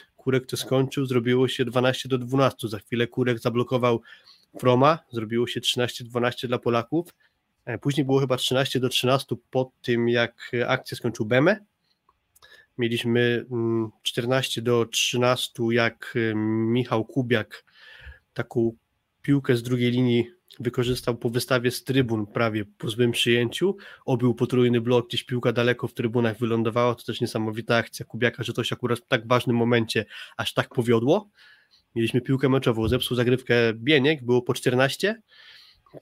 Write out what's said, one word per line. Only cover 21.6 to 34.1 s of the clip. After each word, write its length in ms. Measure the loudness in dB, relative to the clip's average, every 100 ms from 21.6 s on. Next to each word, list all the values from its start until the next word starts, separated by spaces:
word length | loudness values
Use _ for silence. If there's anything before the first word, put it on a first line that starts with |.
| 0
z 140 | -4
trybun, 420 | -2 0 0 -2 -4
prawie 380 | -2 0 -2
po 240 | -8 -10 -6
złym 240 | 0 0
przyjęciu. 640 | 2 2 2 0 -2 -2 -2 -10 -10
Obił 300 | -4 0 0
potrójny 460 | 0 0 2 4 2
blok, 280 | 2 0 0
gdzieś 160 | -6
piłka 280 | -6 -2 0
daleko 360 | 2 2 0 -4
w 60 |
trybunach 440 | -4 -2 0 0 0
wylądowała. 560 | -2 0 0 0 0
To 80 | -2
też 180 | -6 -6
niesamowita 560 | -4 -4 -4 -6 0 0
akcja 300 | 0 -8 -12
Kubiaka, 360 | -2 -2 -2
że 100 | -6
to 120 | -4
się 100 | -4
akurat 240 | -4 -4 -4
w 80 | -2
tak 200 | -2 2
ważnym 300 | 0 2 0
momencie 480 | 2 2 0 -4 -6 -10 -14 -8
aż 180 | -6
tak 140 | -4 -2
powiodło. 640 | -2 0 2 2 0 -2 _ -20 _ _ _ _
Mieliśmy 260 | -4 -2 -2
piłkę 280 | 0 0 2
meczową, 400 | 2 2 0 0
zepsuł 280 | 0 -2 -2
zagrywkę 580 | 0 0 2 2 2
Bieniek, 500 | 0 2 4 4